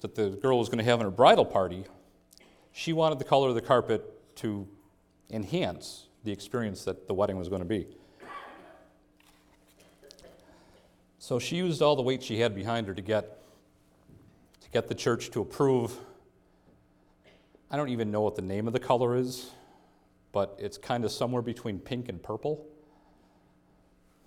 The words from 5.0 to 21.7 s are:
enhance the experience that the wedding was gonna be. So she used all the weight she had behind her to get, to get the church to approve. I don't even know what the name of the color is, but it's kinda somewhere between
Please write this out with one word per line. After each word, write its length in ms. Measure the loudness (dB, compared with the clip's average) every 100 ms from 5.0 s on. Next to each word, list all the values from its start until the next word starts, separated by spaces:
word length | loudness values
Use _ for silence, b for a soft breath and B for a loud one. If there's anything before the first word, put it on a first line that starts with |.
| _ _ _
enhance 800 | -8 -4 -2 -2 -4 -12 -16 -20 _
the 80 | -8
experience 520 | -8 -4 -4 -4 -4
that 240 | -8 -8 -4
the 60 | 0
wedding 220 | 0 0
was 120 | -4
gonna 160 | -6 -2
be. 220 | -4 -4 B B B B B B B B B B B _ _ _ _ _ _ _ _ -20 _ -20 -20 -20 -20 b b b b b b b _
So 220 | -6 -4
she 160 | -2 -2
used 260 | -2 2
all 140 | 4 4
the 80 |
weight 180 | 2 -2
she 160 | -2 0
had 140 | 0
behind 320 | 0 -4 -4 -4
her 80 |
to 80 | -8
get, 400 | 0 0 -2 -14 B B B _ _ _ _ -20 -20 _ _ _
to 100 | -4
get 200 | -2 -2
the 60 | -2
church 360 | 0 0 -2
to 100 | -6
approve. 560 | -6 0 2 4 0 -8 -16 -20 _ _ _ _ _ _ _ _ _ _ b b b b _
I 60 | -4
don't 120 | -2
even 220 | 0 0
know 100 | 2
what 140 | 2 0
the 80 |
name 240 | -4 -2 0
of 60 |
the 60 | -2
color 360 | 2 2 4 2
is, 340 | 0 -4 -14 B B B B B B _ _
but 240 | -2 -2 -4
it's 180 | -10 -10
kinda 320 | -4 -2 -2
somewhere 320 | -2 -2 -2
between 380 | -2 -6 -6